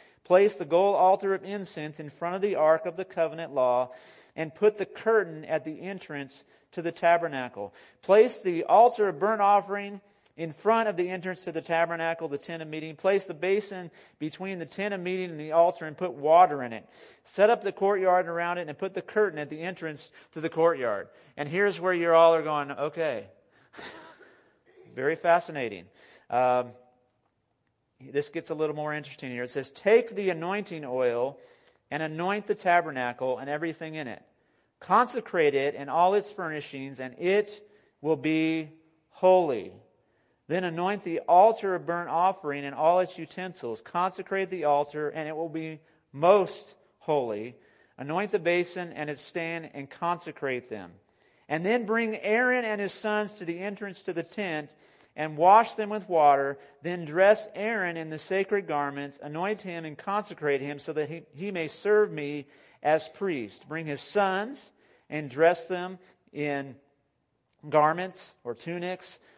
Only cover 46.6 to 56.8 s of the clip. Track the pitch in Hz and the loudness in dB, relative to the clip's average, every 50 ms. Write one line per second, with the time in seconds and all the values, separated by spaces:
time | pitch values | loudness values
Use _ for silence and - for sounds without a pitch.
46.6 | - - - _ _ _ _ _ - - 156 147 127 117 107 104 110 123 123 - | -16 -20 -20 _ _ _ _ _ -4 -2 0 0 0 -2 -4 -6 -8 -10 -14 -18
47.6 | _ _ _ _ _ _ _ - 135 139 156 180 208 208 214 196 165 170 175 175 | _ _ _ _ _ _ _ -12 -8 -6 -4 -4 -4 -2 -2 -2 0 2 0 0
48.6 | 180 175 - 185 175 170 139 - 151 147 147 127 - - - 180 165 165 170 165 | 0 -2 -6 -10 -10 -10 -10 -10 -8 -8 -8 -10 -10 -10 -8 -8 -6 -6 -8 -8
49.6 | 160 147 - 139 139 135 - - - 139 175 160 - 165 151 - - 139 127 123 | -10 -12 -14 -14 -14 -14 -12 -6 -4 -4 -4 -4 -6 -14 -12 -8 -6 -4 -4 -4
50.6 | 120 - 113 104 92 87 90 - _ _ _ _ _ _ _ _ _ - 147 160 | -6 -8 -12 -12 -12 -14 -18 -20 _ _ _ _ _ _ _ _ _ -6 -6 -2
51.6 | 170 190 226 247 233 190 220 226 233 220 220 190 - 202 214 233 254 247 247 254 | 0 0 0 0 0 0 -2 0 0 -2 -4 -4 -2 0 0 2 2 2 0 0
52.6 | 240 220 214 202 202 190 - - - 214 214 214 214 202 202 - 185 165 170 175 | -2 -2 -4 -4 -4 -6 -6 -6 -4 -2 -2 -2 -2 -4 -8 -12 -8 -8 -8 -6
53.6 | 185 208 202 190 208 202 180 - - - 175 165 165 165 - - 208 185 160 151 | -6 -8 -8 -8 -10 -12 -12 -12 -10 -8 -6 -6 -6 -8 -6 -8 -6 -4 -4 -6
54.6 | 147 147 _ _ _ _ _ _ _ _ _ - 151 156 156 147 160 180 202 220 | -8 -8 _ _ _ _ _ _ _ _ _ -6 -6 -6 -2 2 6 8 8 8
55.6 | 233 220 - - 214 208 208 214 180 180 180 165 151 147 143 139 139 139 139 139 | 6 4 0 -6 -6 -4 -6 -8 -6 -2 2 4 6 6 6 6 4 0 -4 -8
56.6 | - - _ _ | -12 -20 _ _